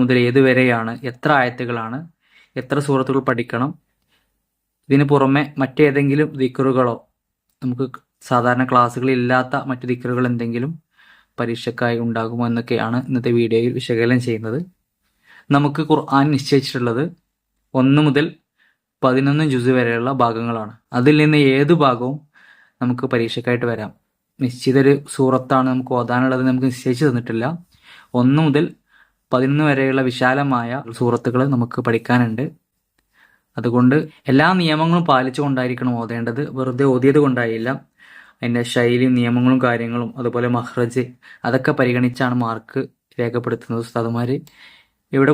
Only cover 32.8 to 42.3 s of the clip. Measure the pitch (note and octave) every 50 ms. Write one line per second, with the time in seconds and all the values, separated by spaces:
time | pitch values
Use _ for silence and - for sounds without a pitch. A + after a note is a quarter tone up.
32.8 | _ _ _ _ _ _ _ _ _ _ _ _ _ _ _ - A#2+ A#2+ A2+ B2
33.8 | B2 B2+ C3+ D#3 D3+ D#3 - _ _ - B2+ C#3 D3+ E3+ F#3+ F#3 E3+ D#3+ D3+ D3+
34.8 | D#3+ E3 E3+ F3 E3+ - C#3 B2+ C3 C3 B2+ D3 D3 C#3+ C3+ B2+ B2+ B2+ B2 B2
35.8 | B2+ B2+ A#2+ A#2 A#2 A2 A#2 A#2 A#2 A#2+ A#2 C3 D3 C#3+ - C3 B2+ B2+ B2 B2
36.8 | C#3 C#3 B2+ B2+ B2 C#3 C#3 D3+ D3 C3+ B2+ B2 A#2+ A2+ A2+ A2+ A2+ B2 C#3 -
37.8 | - _ _ _ - - - - - - _ _ - A#2+ A#2+ A#2+ A#2 A#2+ - B2+
38.8 | A#2+ A#2+ B2 B2 B2+ C3 B2+ B2 A#2+ A#2+ A#2+ B2 B2 B2+ C3 B2+ B2+ B2 A#2+ A2+
39.8 | A#2 A#2 A#2 A#2+ A#2+ A2+ - C3 A#2+ A#2+ A2 A#2+ A#2+ A#2+ B2 A#2+ A#2+ - - B2
40.8 | A#2+ A2+ A#2+ B2+ A#2+ B2 - _ _ - - - - A#2+ B2+ C3 C3 D3+ C#3+ -
41.8 | C3+ B2 A#2+ B2 B2+ B2 B2 - C3+ B2